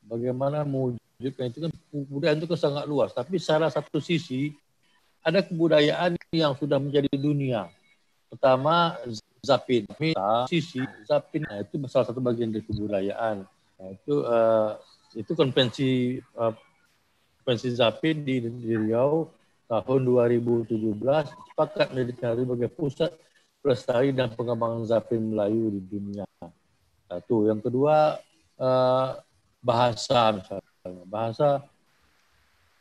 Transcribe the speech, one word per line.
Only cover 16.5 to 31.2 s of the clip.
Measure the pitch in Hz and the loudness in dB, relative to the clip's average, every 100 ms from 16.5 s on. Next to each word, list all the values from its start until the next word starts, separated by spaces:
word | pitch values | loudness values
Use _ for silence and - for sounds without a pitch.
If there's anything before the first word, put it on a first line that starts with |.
| 110 _ _ _ _ _ _ _ _ | -2 _ _ _ _ _ _ _ _
konvensi | - 117 127 | -2 -2 -2
Zapin | 120 113 110 160 156 143 | 2 2 2 -2 -2 -2
di, | 131 | -2
di | 117 123 113 113 | -2 -6 -4 0
Riau | 107 113 139 160 156 _ _ _ _ | 2 2 2 0 -2 _ _ _ _
tahun | 110 101 135 | -4 0 0
dua | 127 123 120 | 4 4 4
ribu | 120 120 117 113 | 2 2 0 0
tujuh | 113 110 | -2 -2
belas | 104 117 151 147 - - - | -2 0 0 -2 -10 -12 -2
sepakat | 151 202 147 131 | -2 0 -2 0
menjadikan | 123 123 120 117 | -4 -4 -2 -2
sebagai | 127 120 120 | -2 -2 -4
pusat | - 147 - 160 - _ _ _ _ | -4 -6 -2 -4 -4 _ _ _ _
pelestari | 143 123 - 120 139 | 0 0 0 2 2
dan | 131 120 113 | 2 -2 -4
pengembangan | 117 113 117 117 110 | -4 -2 -2 -2 0
Zapin | 113 - 117 110 | 0 2 -2 0
Melayu | 107 101 113 110 | 0 0 0 0
di | 101 | -4
dunia. | 92 104 101 101 95 _ 85 _ _ _ _ _ _ | -6 -8 -8 -10 -12 _ -20 _ _ _ _ _ _
Satu. | 90 - 117 107 | -12 0 2 2
Yang | 107 123 | 2 -2
kedua, | 123 147 151 151 - - _ _ _ | 0 4 4 4 0 -12 _ _ _
eh, | 131 131 127 131 131 131 _ _ _ _ | 0 2 4 2 0 -6 _ _ _ _
bahasa | 123 117 123 110 - 127 113 101 | 0 2 2 0 0 4 4 2
misalnya. | 92 98 - _ 92 90 90 | -6 -12 -12 _ -16 -16 -10
Bahasa, | 107 | -6